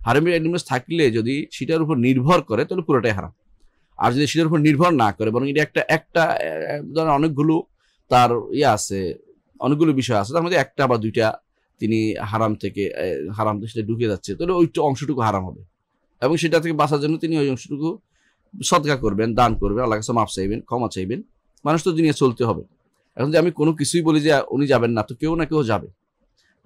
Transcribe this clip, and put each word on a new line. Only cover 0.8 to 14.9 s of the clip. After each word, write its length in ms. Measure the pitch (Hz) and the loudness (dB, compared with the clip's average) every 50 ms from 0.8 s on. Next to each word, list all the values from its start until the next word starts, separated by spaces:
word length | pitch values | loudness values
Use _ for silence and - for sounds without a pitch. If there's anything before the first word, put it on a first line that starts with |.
| - - 160 170 151 123 110 117 | -4 -4 0 2 2 2 2 0
যদি 180 | 110 120 139 143 - - | -2 -2 -4 -6 -6 -10
সেটার 300 | - - 131 139 160 165 160 | -10 -8 -4 -2 -2 -2 0
উপর 100 | 147 156 123 117 127 | 0 0 2 2 2
নির্ভর 320 | 131 131 123 151 180 165 - - | 2 2 4 4 2 2 2 0
করে 120 | 113 107 147 - | -2 -2 -2 -2
তাহলে 160 | 185 185 160 - | -4 -4 0 0
পুরোটাই 260 | 147 123 104 117 104 101 | 2 2 2 0 -2 -2
হারাম, 160 | 95 92 - _ _ _ _ _ _ _ _ _ _ _ _ - - | -4 -8 -12 _ _ _ _ _ _ _ _ _ _ _ _ -2 0
আর 60 | 120 120 | 0 2
যদি 100 | 135 151 135 | 2 0 0
সেটার 160 | - 160 165 160 | 2 2 2 2
উপর 100 | 170 156 147 156 | 2 4 4 4
নির্ভর 240 | 147 131 170 180 165 131 113 | 4 4 4 4 4 4 2
না 60 | 104 98 - | 2 0 0
করে 120 | 110 110 107 | -2 -2 0
বরং 100 | 123 135 139 | 0 -2 0
এটা 100 | 143 151 151 - | 0 -2 -2 -2
একটা, 140 | - 165 - - 156 156 | -2 -2 -2 0 -2 -2
একটা, 260 | - _ - 170 160 | -2 _ 0 0 2
আহ, 160 | 160 - - - 80 78 78 78 - 147 147 151 - - | 2 0 -2 -4 -4 -6 -6 -6 -6 -6 -8 -8 -6 -4
ধরেন 180 | 160 160 160 143 139 | -2 0 2 2 2
অনেকগুলো 360 | 151 165 147 135 151 160 160 165 - _ _ _ _ _ _ _ _ - | 2 0 0 0 2 2 2 0 -2 _ _ _ _ _ _ _ _ 2
তার 180 | 139 127 123 117 120 117 107 - 95 135 | 4 6 6 4 4 0 -4 -4 -2 0
ইয়ে 100 | 147 131 110 104 | 2 2 2 2
আছে, 220 | - - 98 98 95 85 - - _ _ _ _ _ _ _ - - | 0 -4 -4 -4 -4 -6 -6 -10 _ _ _ _ _ _ _ -4 -2
অনেকগুলো 260 | 131 147 147 165 160 147 131 | 0 2 2 4 2 2 2
বিষয় 180 | 120 - 117 104 | 0 0 0 0
আছে, 100 | 98 107 143 | 0 0 -2
তার 100 | 170 165 | -2 -2
মধ্যে 140 | 175 180 160 135 | 0 0 0 0
একটা 180 | - _ - 139 127 | -2 _ -2 0 0
বা 60 | 123 113 107 | 0 0 -2
দুইটা 220 | 110 101 120 110 110 - - _ _ _ _ _ _ _ - | -2 0 0 0 0 0 -4 _ _ _ _ _ _ _ -6
তিনি 200 | 117 107 110 110 110 110 92 - 107 101 | -4 -2 0 0 0 -2 -4 -6 -6 -4
হারাম 200 | 104 110 113 107 107 104 - | -2 -2 0 0 -2 -2 -6
থেকে, 200 | 98 - 101 101 - | -6 -4 -4 -4 -4
আহ, 440 | - - 80 - - 67 73 87 104 104 | -4 -4 -4 -4 -4 -4 -6 -6 -6 -4
হারাম 180 | 110 107 107 104 | -2 -2 -2 -2
থেকে 120 | 107 110 | -6 -8
সেটা 140 | 110 110 107 101 | -6 -6 -4 -4
ঢুকে 180 | 117 113 120 110 | -2 -2 -2 -2
যাচ্ছে, 200 | 101 92 - - 98 - | -2 -4 -6 -8 -8 -4
তাহলে 160 | 170 175 180 175 | -2 0 2 2
ওই 60 | 170 - - 165 156 | 2 2 2 0 0
অংশটুকু 320 | 147 | 0